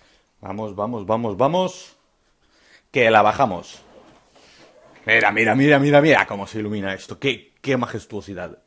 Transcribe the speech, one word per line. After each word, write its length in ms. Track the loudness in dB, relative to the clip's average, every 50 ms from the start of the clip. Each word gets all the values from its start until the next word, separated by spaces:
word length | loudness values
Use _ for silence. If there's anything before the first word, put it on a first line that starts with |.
| _ _ _ _ _ _ _ _
Vamos, 340 | -16 -14 -10 -10 -10 -10 -6
vamos, 300 | -6 -6 -6 -6 -8 -4
vamos, 320 | -2 -2 -2 -2 -4 -2
vamos. 580 | 0 0 0 2 0 -2 -4 -6 -12 -20 -20 _ _ _ _ _ _ _ _ _ _ _ _ _ _ _ _ _ _ _ _
Que 180 | 0 2 4 6
la 120 | 6 6
bajamos. 600 | 4 4 2 0 -2 -2 -2 -8 -12 -16 -20 -20 -20 _ -20 -20 -20 -20 -20 _ _ _ _ _ _ _ _ _ -20 _ _ _ _ -20 -20 -10 -2
Mira, 260 | 0 2 2 2 2
mira, 240 | 2 2 2 2 2
mira, 240 | 2 4 4 4 4
mira, 220 | 4 6 4 6
mira 260 | 6 6 4 4 2
cómo 180 | 0 -4 -10 -10
se 140 | -8 -8 -8
ilumina 340 | -6 -6 -6 -6 -6 -6 -8
esto. 240 | -8 -10 -14 -12
Qué, 380 | -6 -6 -6 -6 -6 -10 _ _ _
qué 160 | -4 -4 -2
majestuosidad, 840 | -2 -2 -4 -8 -12 -12 -12 -14 -14 -12 -12 -14 -12 -12 -14 -16 -20 _